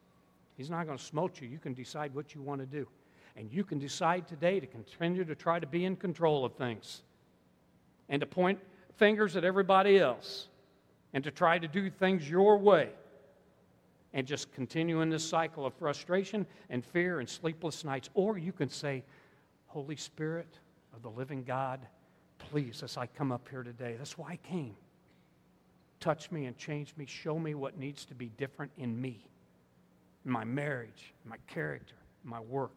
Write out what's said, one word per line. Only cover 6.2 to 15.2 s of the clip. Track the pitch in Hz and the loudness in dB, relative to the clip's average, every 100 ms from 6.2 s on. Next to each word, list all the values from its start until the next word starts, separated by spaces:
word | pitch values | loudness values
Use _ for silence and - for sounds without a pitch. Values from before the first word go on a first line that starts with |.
| 165 147 | 4 4
of | 123 | 2
things | - 123 104 - - - _ _ _ _ _ _ _ _ _ - | 0 -2 -4 -8 -16 -18 _ _ _ _ _ _ _ _ _ -2
and | 143 | -2
to | 151 | 0
point | - 180 196 - - - - | 2 2 2 -4 -20 -10 4
fingers | 208 214 214 170 | 6 6 2 4
at | |
everybody | 175 190 185 190 196 196 | 2 4 6 6 10 8
else | 147 113 - - - _ _ _ _ _ _ | 8 2 -6 -12 -12 _ _ _ _ _ _
and | 135 | -4
to | 143 | -4
try | - 175 175 | 2 4 4
to | 165 | 2
do | 165 190 | -2 -2
things | - 190 185 143 | 2 4 4 2
your | 170 202 208 | 6 8 10
way | 202 175 117 - - - - _ _ _ _ _ _ _ _ | 10 8 6 -4 -20 -20 -20 _ _ _ _ _ _ _ _
and | 139 131 | -4 -2
just | 139 - | -4 -6
continue | - 123 165 165 160 | -8 -4 0 0 2
in | 160 | 2
this | 160 | 0